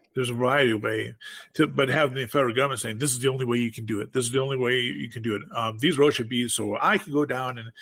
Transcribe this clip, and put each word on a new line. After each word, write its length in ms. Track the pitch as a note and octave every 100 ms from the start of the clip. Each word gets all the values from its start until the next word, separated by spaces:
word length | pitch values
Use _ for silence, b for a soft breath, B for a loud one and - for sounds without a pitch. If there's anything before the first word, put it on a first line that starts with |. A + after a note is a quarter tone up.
| b
there's 160 | - B2
a 40 |
variety 380 | A#2+ B2 C#3+ B2+
of 100 | A2
way 320 | A2 A2 A#2 - B B B -
to, 120 | D3+
but 220 | C#3 C3+
having 260 | C#3 C#3+ C3
the 100 | A#2+
federal 300 | D3 B2+ A#2
government 240 | C#3 B2+
saying, 200 | A#2+ G#2+
"This 120 | D3
is 80 | B2
the 80 | C3
only 160 | C3
way 140 | B2+ A#2+
you 120 | A#2
can 160 | A#2 A2+
do 140 | G#2
it. 140 | A#2
This 100 | C3 A#2
is 60 |
the 80 | C3
only 140 | C3+ C3
way 240 | B2 B2+
you 300 | B2 - B2+
can 120 | A#2+
do 140 | A2+ G2+
it. 60 | -
Um, 240 | A#2+ A2+ A2
these 180 | D3+ C#3
roads 180 | D3 C#3+
should 140 | A2+
be 180 | B2 A#2+
so 300 | - G#2 G#2
I 160 | D#3+ G#3
can 140 | -
go 140 | D3 C#3+
down 320 | B2+ B2+ A#2+
and, 120 | A2+ -